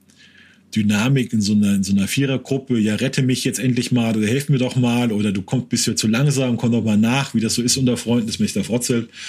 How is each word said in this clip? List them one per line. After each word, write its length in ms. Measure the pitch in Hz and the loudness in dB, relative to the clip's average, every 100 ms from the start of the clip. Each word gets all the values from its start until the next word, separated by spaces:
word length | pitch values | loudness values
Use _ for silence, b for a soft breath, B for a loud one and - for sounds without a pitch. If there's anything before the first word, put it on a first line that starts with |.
| _ B B B B B B 110 | _ B B B B B B -2
Dynamik 560 | 104 104 120 139 120 | 0 2 2 0 0
in 80 | 113 | -2
so 140 | 101 | 2
einer, 220 | 107 104 101 | 2 2 2
in 80 | |
so 100 | 95 | 2
einer 120 | 98 98 | 0 0
Vierergruppe. 720 | - 139 131 - 139 - 120 | 0 0 -2 -2 -4 -2 0
Ja, 180 | 107 104 | 0 0
rette 260 | 127 135 | -2 0
mich 240 | 127 127 139 | 0 0 -2
jetzt 140 | - | -2
endlich 340 | 131 123 117 | -2 -2 0
mal 240 | 123 113 110 | 0 0 0
oder 100 | 107 | 0
helf 220 | 131 139 | 0 0
mir 80 | 139 | 0
doch 180 | 127 127 | 0 0
mal 380 | 123 120 120 | 2 2 0
oder 180 | 104 104 | 0 0
du 100 | 98 | -2
kommst, 280 | 92 127 - | -2 -4 -2
bist 180 | 120 - | -2 -2
ja 80 | 110 | 0
zu 140 | 110 | 0
langsam, 480 | 110 147 131 131 117 | 2 2 2 0 0
komm 160 | 120 | 0
doch 100 | 117 | 0
mal 140 | 107 104 | 2 2
nach, 360 | 113 131 135 | 2 2 0
wie 60 | 120 | -2
das 140 | 110 | -2
so 80 | 110 | 0
ist 160 | 120 139 | 0 0
unter 180 | 127 117 | 0 0
Freunden, 320 | - 120 110 | 0 0 0
dass 120 | - | -2
man 80 | 104 | -2
sich 80 | 104 | -2
da 80 | |
frotzelt. 460 | 95 110 - 120 113 B | -2 -2 0 -2 -4 B